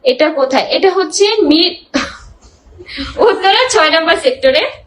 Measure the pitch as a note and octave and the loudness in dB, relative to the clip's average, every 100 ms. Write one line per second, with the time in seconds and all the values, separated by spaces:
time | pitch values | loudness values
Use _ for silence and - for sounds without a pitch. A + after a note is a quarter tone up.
0 | C4+ B3+ D#4 C#4+ C4 C4+ - - F#4+ F#4 | 0 0 0 0 0 0 -2 0 0 0
1 | D#4+ - G4+ A4 D4 D#4 F4 - _ C4+ | -4 0 0 2 2 2 0 -4 _ -8
2 | - - - - - _ _ - - - | -8 -14 -20 -20 -20 _ _ -20 -18 -14
3 | C4+ - A4+ - F#4+ G#4+ B4+ A4 D#4 E4 | -12 0 0 2 2 2 2 2 2 0
4 | E4 - B3+ B3+ C4 C#4+ B4 - | 0 0 0 0 0 2 -2 -10